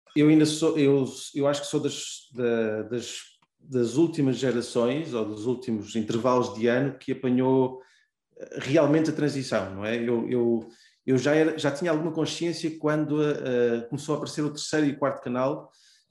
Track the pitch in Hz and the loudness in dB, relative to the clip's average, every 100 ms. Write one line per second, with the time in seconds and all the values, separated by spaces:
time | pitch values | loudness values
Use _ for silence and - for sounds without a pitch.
0 | _ 151 151 156 151 151 160 160 139 139 | _ 4 6 6 6 2 0 4 4 4
1 | 123 - - 151 139 143 - 151 139 - | 0 -6 -10 -2 0 0 -2 -2 -2 -4
2 | - - - 123 120 117 113 107 110 120 | -10 -14 -14 -4 -2 0 0 -4 -6 -6
3 | 113 - - _ _ _ - 127 120 123 | -8 -12 -16 _ _ _ -6 -2 0 2
4 | 165 156 135 117 131 120 113 120 117 139 | 2 2 0 0 0 -2 -2 0 0 0
5 | 160 120 107 104 110 123 - 110 95 113 | -4 -4 -4 -4 -4 -4 -4 -6 -4 -6
6 | 104 113 123 123 113 104 117 123 139 131 | -2 0 2 2 0 0 0 2 0 -4
7 | - 131 127 123 127 131 127 - - _ | -8 -4 0 2 4 4 2 -2 -16 _
8 | _ _ _ - - - 127 156 143 156 | _ _ _ -20 -14 -10 0 4 4 4
9 | 156 147 147 139 131 110 95 95 104 117 | 2 0 -2 -2 -2 -2 -2 -6 -4 -2
10 | 117 117 113 123 120 117 - - _ _ | 0 0 0 0 2 0 -2 -16 _ _
11 | - 131 147 156 160 156 170 160 175 156 | 0 2 4 4 2 2 -2 -2 0 0
12 | 165 156 147 - 170 165 165 156 151 151 | -2 -2 -4 -2 -4 -4 -6 -4 -2 0
13 | 147 151 151 143 135 123 120 117 117 139 | 0 0 0 0 -2 2 2 0 -4 -8
14 | - 147 147 156 151 - - 156 147 - | -4 -4 -4 -4 -4 -4 -2 0 0 0
15 | 139 135 - 123 131 208 - _ _ _ | -2 -2 -4 -2 -2 -4 -10 _ _ _
16 | _ | _